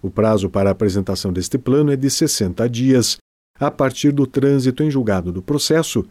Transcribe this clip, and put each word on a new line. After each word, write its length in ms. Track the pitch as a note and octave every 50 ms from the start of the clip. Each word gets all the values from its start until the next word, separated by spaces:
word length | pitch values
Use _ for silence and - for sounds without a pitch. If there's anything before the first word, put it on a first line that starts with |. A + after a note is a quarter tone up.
O 100 | - F#2+
prazo 380 | - - G#2+ A2 A2 G#2 F#2+ F#2+
para 220 | - G2+ G2 G2
a 20 | F#2+
apresentação 600 | - A2 G#2 F#2 G2+ F#2+ F#2 G2 F2+ - G2+ F2+
deste 260 | F#2 F2 - - C3
plano 340 | B2 - B2+ C#3+ D3+ D3 C#3+
é 40 |
de 120 | C3+ C3 C#3
sessenta 600 | C3 - E3 D3+ - - G#2+ F#2 F2 F2 A2+ B2
dias, 500 | A#2+ A2+ B2 C3 C3 B2+ A2+ - - - _ _ _ _ _ _ _ _
a 120 | C#3 C#3+
partir 420 | - - C#3+ C3 C3 - - D3 C#3+
do 140 | C#3+ C#3
trânsito 560 | B2+ - C#3 C3 C#3 C#3 C#3 B2+ C3 B2+ C3 D3+
em 80 | D#3
julgado 420 | C#3+ C3+ B2 G#2+ G2+ F#2 F2 F2+ F2
do 100 | F#2 F#2
processo 640 | - D3 D3 - - D#3 D#3+ D#3+ - - A#2+ F#2+ -